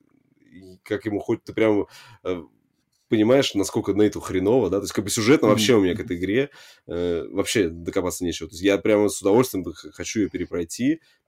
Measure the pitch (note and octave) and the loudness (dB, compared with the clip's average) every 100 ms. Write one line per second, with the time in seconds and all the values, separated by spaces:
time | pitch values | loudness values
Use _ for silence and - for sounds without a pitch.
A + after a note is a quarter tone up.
0 | _ _ _ _ _ F2 F#2+ F#2 - G#2 | _ _ _ _ _ -20 -20 -20 -6 -6
1 | A2 G2 - A#2 - G#2 A2 G#2 F#2 - | -4 -6 -4 -6 -4 0 2 2 0 -8
2 | - A#2 - F2+ D2+ _ _ _ _ _ | -20 -12 -8 -8 -10 _ _ _ _ _
3 | _ A2+ G#2+ C3+ C3 G2+ F#2 A#2+ G#2 G2 | _ 2 4 4 4 0 -2 -2 -2 2
4 | G#2+ E2+ - F#2 F#2+ B2+ G2 F#2+ F#2+ - | 2 2 -4 -2 2 2 2 -2 -4 -6
5 | F#2+ - G#2+ D#3 A2+ G#2+ G#2+ A#2 F#2+ E2+ | -4 -2 2 4 4 2 4 4 4 0
6 | - F2 F#2+ A2 C#3+ - - - - E2+ | -6 -6 -2 -2 -4 -8 -20 -20 -10 -6
7 | F2 E2+ A#1 F#2 F#2+ A#2 F2 E2+ E2+ F#2+ | -4 -4 -4 -6 -2 0 0 -2 -6 -4
8 | F2+ - F2+ E2 D#2+ F2 F#2+ G2 G#2+ G#2 | -4 -4 -6 -6 -10 -4 0 0 2 2
9 | G#2 - F#2+ A2 B2+ F#2+ E2+ - D#2 - | 2 0 2 4 2 -2 -8 -12 -16 -14
10 | F2 A2 F#2+ F2+ F2 E2+ F2 - B2+ D#3+ | -8 -4 -4 -4 -8 -6 -8 -4 -4 -4
11 | _ _ | _ _